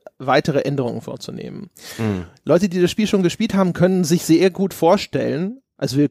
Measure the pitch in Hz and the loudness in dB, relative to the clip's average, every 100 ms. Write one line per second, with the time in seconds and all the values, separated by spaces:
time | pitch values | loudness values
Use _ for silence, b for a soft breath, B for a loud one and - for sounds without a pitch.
0 | - - 131 135 160 139 - 143 120 113 | -8 -10 0 2 2 0 0 -2 -4 -6
1 | - - - - - - - - B B | -10 -12 -12 -12 -12 -14 -18 -18 B B
2 | 110 95 87 B - 165 196 180 175 - | -2 -2 -6 B 0 2 2 2 0 0
3 | 214 202 175 - 220 190 185 - 180 190 | 0 2 0 0 -2 2 0 2 2 2
4 | 160 170 - 160 185 180 190 - 165 202 | 2 0 4 4 4 0 -4 2 2 2
5 | - 135 120 135 185 269 _ - 139 131 | 0 -4 -2 -2 -6 -8 _ -8 -4 0
6 | 147 | 0